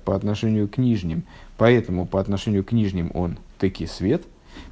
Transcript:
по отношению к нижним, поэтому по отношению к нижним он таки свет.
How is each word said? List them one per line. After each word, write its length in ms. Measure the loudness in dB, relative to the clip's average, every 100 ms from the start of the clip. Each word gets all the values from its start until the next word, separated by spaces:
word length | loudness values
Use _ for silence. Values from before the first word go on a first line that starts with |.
| -2
по 100 | 0
отношению 540 | 0 -2 0 0 0
к 80 | 0
нижним, 460 | 2 2 0 -4 -6 -12 -10 2
поэтому 480 | 6 6 2 -2 -2
по 160 | -2
отношению 420 | 0 -2 0 0
к 80 | 2
нижним 400 | 0 0 -2 -4
он 240 | -2 -4 -6 -14 -2
таки 260 | -2 -2 -8
свет. 380 | -4 0 0 -4 -20 -20 -20 -14